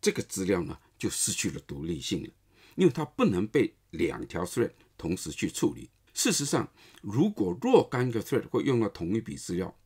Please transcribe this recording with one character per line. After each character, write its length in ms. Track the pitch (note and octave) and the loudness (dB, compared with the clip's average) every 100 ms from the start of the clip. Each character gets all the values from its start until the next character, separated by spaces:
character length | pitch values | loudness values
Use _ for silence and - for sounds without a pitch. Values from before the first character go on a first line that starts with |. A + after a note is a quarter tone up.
这 100 | G#3 | 0
个 120 | - | 0
资 240 | F#2 - F#2 | -6 -4 0
料 160 | F#2 | 0
呢， 160 | D#2 - _ _ | 0 -8 _ _
就 120 | G#2 | -6
失 200 | - - | -2 -2
去 200 | F#2+ G2 | -2 -4
了 100 | C#2 - | -6 -12
独 180 | C#2 | -10
立 160 | D#2+ D#2+ | -6 -6
性 220 | - E2+ | -4 -6
了， 80 | - _ _ _ - | -6 _ _ _ -14
因 120 | - F3+ | 4 4
为 40 | |
它 140 | C#3 | 4
不 220 | D3+ - A#3 | -6 2 2
能 200 | F#2 A2 | 4 2
被 280 | D3 G#2 _ _ | 2 2 _ _
两 360 | D#2+ E2 - - | -2 -2 -2 -8
条 200 | E2+ F2+ | -6 -4
thread 240 | - A#2 - _ _ | -2 -2 -4 _ _
同 180 | D#2+ | -4
时 160 | F#2 - | -4 -4
去 200 | - - | -4 -4
处 240 | - A#2 | 0 -2
理。 160 | - - _ _ | -2 -16 _ _
事 180 | - - | 0 2
实 140 | F3+ C#3+ | 2 0
上， 260 | D#3 - _ - - | -2 -2 _ -20 -14
如 260 | G#2 G#2+ G3+ | -6 2 2
果 260 | G#3 F#2 F2+ | 2 -2 0
若 260 | A#3+ A#3 - | 6 6 6
干 240 | B2 B2+ | 0 0
个 120 | A2+ | -2
thread 260 | - B2 - | 0 -2 0
会 140 | B2 | 0
用 180 | - B2 | 2 2
到 80 | G#2 | 2
同 260 | - E2+ | -2 -2
一 60 | A2 | -2
笔 160 | A#2 C#3 | -2 -10
资 160 | - | -4
料， 240 | F3 F3+ - | -4 -4 -8